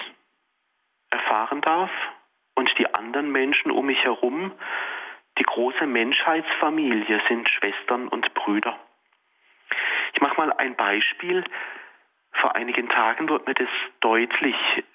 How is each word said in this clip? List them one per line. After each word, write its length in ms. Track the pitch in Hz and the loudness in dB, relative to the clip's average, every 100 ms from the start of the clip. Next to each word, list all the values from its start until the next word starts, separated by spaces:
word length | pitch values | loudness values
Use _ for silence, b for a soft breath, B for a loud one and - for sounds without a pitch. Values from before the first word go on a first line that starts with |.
| - - _ _ _ _ _ _ _ _ - | -8 -14 _ _ _ _ _ _ _ _ -4
erfahren 500 | - - 107 110 143 | -2 0 0 0 0
darf 280 | 156 170 190 - - - _ _ _ | 2 2 0 -4 -8 -12 _ _ _
und 160 | - 127 - | -2 0 2
die 160 | - | 0
anderen 380 | 104 113 139 147 | -2 -4 -4 0
Menschen 380 | 135 135 143 - | 0 2 2 0
um 160 | 113 135 | 0 2
mich 160 | 127 | 2
herum, 480 | 127 113 123 147 190 - B B B B B B B - | 0 2 0 -2 -6 -8 B B B B B B B -2
die 40 | |
große 440 | - - 120 - 147 | 0 0 0 0 0
Menschheitsfamilie, 1300 | 117 117 - 165 160 160 - 156 160 139 110 104 107 - | 2 2 2 2 0 0 0 0 2 2 2 2 0 2
sind 200 | 117 113 | 0 0
Schwestern 600 | - 101 - - 123 123 | 0 0 -2 -2 -2 -2
und 240 | 113 - | -4 -2
Brüder. 440 | - - 104 117 - - _ _ _ _ _ B B B B B B B | -2 0 0 0 -4 -12 _ _ _ _ _ B B B B B B B
Ich 80 | - | 0
mach 160 | 143 - | 0 2
mal 160 | 156 | 2
ein 240 | - 131 120 | 2 0 0
Beispiel. 680 | 101 104 - - 175 180 175 B B B B B B _ _ | 2 2 0 -2 0 0 -2 B B B B B B _ _
Vor 220 | - - - | 0 2 2
einigen 320 | 120 123 123 | -2 -2 0
Tagen 400 | 120 113 120 156 | 4 4 2 0
wurde 160 | 151 - | 0 0
mir 80 | |
das 160 | 135 123 - - - | 0 0 -4 -8 0
deutlich, 560 | 113 113 120 - 135 - - - - | 4 4 4 2 0 2 0 0 -4